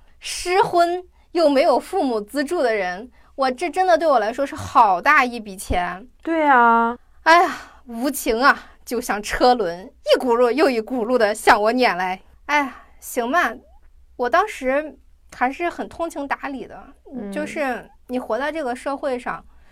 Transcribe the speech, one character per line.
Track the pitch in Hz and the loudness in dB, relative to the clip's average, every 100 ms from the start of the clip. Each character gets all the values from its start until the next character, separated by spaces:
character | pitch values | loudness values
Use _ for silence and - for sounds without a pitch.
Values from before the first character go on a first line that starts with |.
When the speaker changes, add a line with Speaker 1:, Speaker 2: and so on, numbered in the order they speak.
| - - | -20 -18
Speaker 1:
失 | - - 349 370 | -12 -10 -2 2
婚 | 453 349 339 359 359 _ _ | 2 2 2 0 -8 _ _
又 | 330 320 | 0 2
没 | 269 | 4
有 | 330 247 | 4 2
父 | - 370 | 0 -2
母 | 277 220 | -2 -2
资 | 208 277 | -4 -6
助 | 285 349 | -4 0
的 | 254 | 0
人， | 220 180 180 247 _ _ | 0 -4 -8 -12 _ _
我 | - 262 | -4 -4
这 | 254 349 | -2 -4
真 | 294 370 | 0 2
的 | 330 | 2
对 | 330 | 4
我 | 262 | 2
来 | 214 | 2
说 | 240 277 | -4 -6
是 | |
好 | 302 202 277 220 175 | -8 0 4 4 4
大 | 262 302 | 4 4
一 | 254 240 | 2 -2
笔 | 214 190 | -12 -12
钱。 | - 180 180 180 247 _ | -4 -4 -4 -8 -16 _
Speaker 2:
对 | - 330 | -4 0
啊。 | 294 254 233 233 233 240 _ - | 4 6 6 4 2 -4 _ -4
Speaker 1:
哎 | - 339 | 4 6
呀， | 359 - - - - | 4 -2 -14 -20 -14
无 | 226 269 | -6 -4
情 | 269 294 226 | -4 -2 2
啊， | 269 262 - - | 4 2 -2 -20
就 | - 233 | -8 -6
像 | 247 208 | -4 -6
车 | 208 - 262 | -6 2 4
轮， | 247 185 175 | 4 0 -6
一 | 190 - - 571 | -12 -8 0 2
轱 | 254 233 | 2 2
辘 | 247 | 2
又 | 247 320 | 4 2
一 | 240 | 0
轱 | 220 254 | -2 -4
辘 | 220 254 | 0 2
的 | 226 | 2
向 | 320 - 233 | 2 2 4
我 | 208 | 4
碾 | 247 240 175 | 2 2 0
来。 | 185 185 - _ - | -4 -8 -12 _ -4
哎 | 294 | -2
呀， | 269 - - - | -2 -6 -20 -20
行 | - - 240 | -10 -6 -2
吧， | 320 285 254 - - - _ - - | 0 -2 -4 -16 -20 -20 _ -18 -6
我 | 247 | 0
当 | 330 403 | 2 0
时 | - 262 277 311 - _ _ _ | -2 -2 -2 -4 -10 _ _ _
还 | - 247 | -4 -2
是 | 269 349 | -2 -6
很 | - 214 | -6 -10
通 | - 339 | -8 -8
情 | 320 285 | -6 -6
达 | - 277 | -6 -8
理 | 269 196 | -10 -12
的。 | 160 208 - 392 | -16 -20 -20 -16
Speaker 2:
嗯。 | 269 202 | -12 -10
Speaker 1:
就 | 202 | -8
是 | 302 320 277 226 160 _ - | -6 -4 -4 -6 -10 _ -10
你 | 254 | -8
活 | 254 220 | -4 -4
在 | 285 | -4
这 | 311 | -4
个 | 269 247 | -6 -6
社 | 294 277 | -6 -6
会 | 285 247 | -4 -6
上， | - - - - - | -6 -10 -10 -20 -20